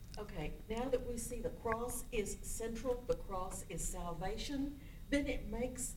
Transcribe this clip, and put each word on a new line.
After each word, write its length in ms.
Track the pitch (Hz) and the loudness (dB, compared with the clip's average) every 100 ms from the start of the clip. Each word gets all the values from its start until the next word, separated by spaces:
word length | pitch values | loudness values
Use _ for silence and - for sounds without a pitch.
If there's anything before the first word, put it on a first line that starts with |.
| - - | -8 -6
Okay, 320 | 202 180 151 - - | -4 -2 -2 -2 -2
now 160 | 226 262 | 0 4
that 180 | 247 240 | 4 2
we 80 | 240 | -2
see 220 | - 233 | -2 -2
the 100 | 220 | -2
cross 540 | - 226 220 247 - - | -2 0 0 0 -2 0
is 240 | 226 208 - | 0 0 -2
central, 580 | - - 226 226 269 247 - | -2 -2 -2 0 2 2 4
the 80 | - | 2
cross 480 | - 185 185 - - | 2 0 0 -2 -4
is 120 | 170 | -2
salvation, 920 | - 185 170 165 190 226 - 277 285 - - - - | 0 0 -2 0 0 0 0 2 0 -2 -10 -8 2
then 160 | 285 269 | 4 4
it 220 | 254 208 | 2 0
makes 440 | 220 254 254 - | 0 0 0 -4